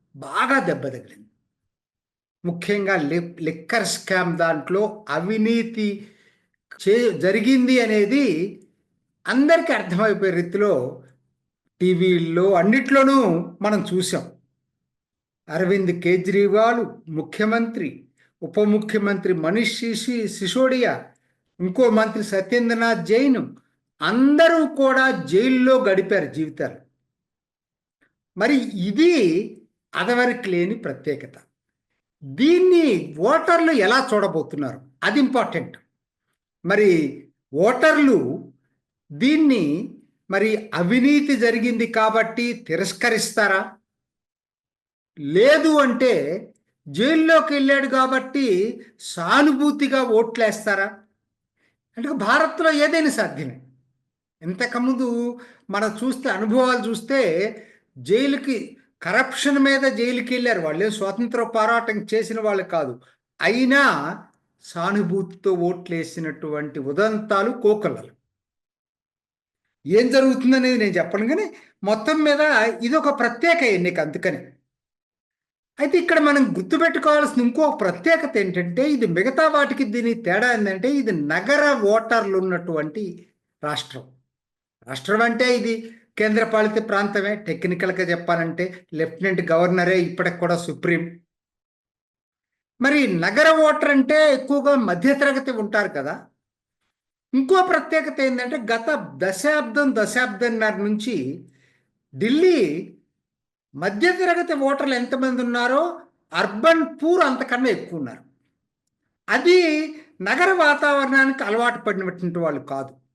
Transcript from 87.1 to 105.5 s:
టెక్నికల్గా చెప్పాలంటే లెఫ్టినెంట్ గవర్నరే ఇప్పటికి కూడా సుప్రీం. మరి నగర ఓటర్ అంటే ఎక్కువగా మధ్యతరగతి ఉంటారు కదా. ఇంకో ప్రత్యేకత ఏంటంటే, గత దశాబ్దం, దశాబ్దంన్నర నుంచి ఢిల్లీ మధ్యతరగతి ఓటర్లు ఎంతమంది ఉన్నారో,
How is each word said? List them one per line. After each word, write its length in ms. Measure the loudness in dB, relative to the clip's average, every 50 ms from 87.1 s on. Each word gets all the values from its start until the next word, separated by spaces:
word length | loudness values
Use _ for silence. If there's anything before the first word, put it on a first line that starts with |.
| -2 -4 -4 -4 -6
టెక్నికల్గా 680 | -6 -6 -8 -8 -4 -4 -4 -4 -2 -4 -4 -2 -2 -2
చెప్పాలంటే 800 | -2 -2 -4 -2 -2 -2 -2 -2 -4 -4 -6 -6 -6 -8 -14 _ -12 -6
లెఫ్టినెంట్ 580 | -6 -6 -6 -4 -4 -4 -2 -2 -2 0 0
గవర్నరే 480 | 2 2 2 2 2 2 2 2 2 0
ఇప్పటికి 380 | 0 -2 -2 -4 -4 -4 -4
కూడా 200 | -4 -2 -2 -2
సుప్రీం. 640 | -2 -4 -8 -10 -6 -2 -2 -2 -2 -4 -8 -12 -20 _ _ _ _ _ _ _ _ _ _ _ _ _ _ _ _ _ _ _ _ _ _ _ _ _ _ _ _ _ _ _ -2
మరి 320 | 0 2 2 2 0 0 0
నగర 360 | -2 -2 0 2 4 4 6
ఓటర్ 400 | 6 6 4 4 4 2 2 2
అంటే 440 | 4 2 4 4 4 4 4 4 2
ఎక్కువగా 420 | 2 0 -2 -2 0 2 2 2
మధ్యతరగతి 760 | 2 2 -2 -2 0 2 0 2 2 2 0 0 0 -4 -4
ఉంటారు 380 | -6 -6 -6 -2 -2 -2 -2 -2
కదా. 360 | -4 -6 -8 -8 -10 -10 -14 _ _ _ _ _ _ _ _ _ _ _ _ _ _ _ _ _ _ _ _ -4 -2
ఇంకో 340 | -2 2 4 4 4 4 2
ప్రత్యేకత 520 | 0 -2 -2 0 -2 -2 -2 -4 -4 -2
ఏంటంటే, 360 | -2 -2 -2 -2 -6 -6 -8
గత 540 | -8 -4 -4 -4 -4 -2 -4 -4 -4 -6 -10 -8
దశాబ్దం, 800 | -6 -4 -4 -4 -2 -2 0 0 0 -2 -2 -2 0 0 0 0
దశాబ్దంన్నర 800 | 0 -2 -2 -2 -2 -2 -2 -4 -4 -4 -2 -2 0 -2 -2 -2
నుంచి 720 | -2 -4 -4 -4 -4 -4 -4 -4 -4 -6 -6 -10 -12 -16 -20 _ _ _ _ _ _ _ _ _ _ _ _ -8
ఢిల్లీ 760 | -4 -2 0 2 4 4 4 4 2 0 -2 -2 -6 -10 -12 -18 _ _ _ _ _ _ _ _ _ _ _ _ _ _ _ -12
మధ్యతరగతి 800 | -6 -6 -6 -2 0 0 0 2 2 0 0 0 0 0 -2 -2
ఓటర్లు 420 | -2 0 0 0 0 -2 -2 -2
ఎంతమంది 460 | -2 -2 -4 -2 -2 -2 -2 -2 -2
ఉన్నారో, 600 | -4 -2